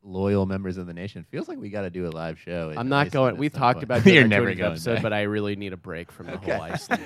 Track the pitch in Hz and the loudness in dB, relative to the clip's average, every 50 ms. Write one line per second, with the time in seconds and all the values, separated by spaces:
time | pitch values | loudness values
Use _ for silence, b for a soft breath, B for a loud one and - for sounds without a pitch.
0 | _ 101 92 92 98 98 101 98 95 95 95 95 98 92 90 92 90 87 82 87 | _ -8 -4 0 2 2 4 4 2 2 0 -4 -4 -4 -6 -6 -8 -10 -10 -10
1 | 90 104 - 87 82 _ - 147 320 330 359 269 - 104 98 104 98 92 85 92 | -10 -10 -10 -12 -16 _ -10 -10 -10 -10 -12 -12 -12 -10 -8 -6 -6 -6 -6 -6
2 | 90 85 78 80 82 82 80 80 - - 87 87 82 80 78 110 117 131 143 143 | -6 -6 -6 -6 -6 -8 -8 -10 -10 -8 -6 -6 -6 -6 -6 -6 -4 -2 0 0
3 | 147 - - 143 131 127 104 82 139 151 - - 131 123 127 123 - 110 123 120 | 0 0 0 2 2 2 2 0 -4 -4 -2 2 2 2 2 2 -2 -2 0 6
4 | 113 196 185 156 127 113 104 101 98 101 92 87 90 87 82 82 - 123 117 110 | 8 10 10 10 8 8 6 4 4 2 0 0 -2 -2 -2 -2 -4 -2 -2 0
5 | - 113 104 104 104 104 104 104 104 104 104 98 104 98 92 90 _ 95 85 82 | 0 0 0 0 0 0 -2 -2 -2 -2 -4 -6 -8 -10 -10 -12 _ -12 -10 -10
6 | 87 - - - - - 156 190 - - - - - 165 180 165 - - 254 - | -10 -12 -16 -16 -12 -10 -10 -10 -6 -4 -4 -4 -4 -8 -8 -10 -6 -4 -6 -6
7 | - | -4